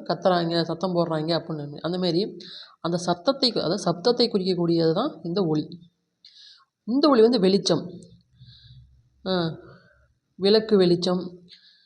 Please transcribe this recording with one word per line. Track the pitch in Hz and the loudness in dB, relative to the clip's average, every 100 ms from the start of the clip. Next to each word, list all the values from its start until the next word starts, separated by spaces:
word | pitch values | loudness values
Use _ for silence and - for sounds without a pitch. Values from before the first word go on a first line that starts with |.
| - | -6
கத்துறாங்க, | 170 196 175 170 170 165 | -2 2 2 0 -2 -2
சத்தம் | 165 190 175 | -4 -2 -2
போடுறாங்க | 165 160 156 160 | 0 -2 -2 -4
அப்படின்னு. | 151 156 143 143 160 | -4 -10 -10 -10 -6
அந்த | 180 | -4
மாரி | 180 165 220 - - - - _ 165 | -2 0 -2 -6 -18 -20 -20 _ -4
அந்த | 170 175 | -4 -2
சத்தத்தை | 175 - 269 247 | -2 -2 0 -2
கு-, | 190 - | -2 -2
அதாவது | 196 180 | -2 -2
சப்தத்தை | 170 247 240 233 | 0 0 2 0
குறிக்கக்கூடியது | 202 180 175 170 165 160 165 | 0 -2 0 0 2 2 0
தான் | 285 - 170 | -2 -6 -6
இந்த | 180 170 | -4 0
ஒலி. | 151 - - - _ _ _ _ - - - _ _ - | -2 -4 -10 -20 _ _ _ _ -20 -20 -20 _ _ -4
இந்த | 262 302 | 2 4
ஒலி | 247 226 | 6 6
வந்து | 247 185 | 4 2
வெளிச்சம். | 190 - 165 - - - - _ _ - - - - - _ _ _ 190 | 2 2 -2 -2 -14 -20 -20 _ _ -20 -20 -20 -20 -20 _ _ _ -4
அ, | 180 165 - - - _ _ _ _ _ - | -2 -2 -6 -16 -20 _ _ _ _ _ -2
விளக்கு | 190 220 220 208 | 2 4 4 4
வெளிச்சம், | 180 175 180 180 175 - - - _ _ | 6 4 2 -2 -4 -14 -20 -20 _ _